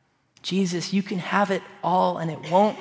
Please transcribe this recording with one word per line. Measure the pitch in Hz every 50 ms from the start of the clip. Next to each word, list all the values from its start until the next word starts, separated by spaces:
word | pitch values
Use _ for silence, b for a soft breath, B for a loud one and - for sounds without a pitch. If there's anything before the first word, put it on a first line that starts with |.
| _ _ _ _ _ _ _ _
"Jesus, | - - 175 190 196 180 175 175 160 -
you | - 196
can | 196 - 214 185
have | 160 - - 190 202 185
it | 196 180 - - - - -
all | 170 175 185 185 180 180 170
and | 165 165
it | 156 - - 156
won't | 165 185 208 214 - -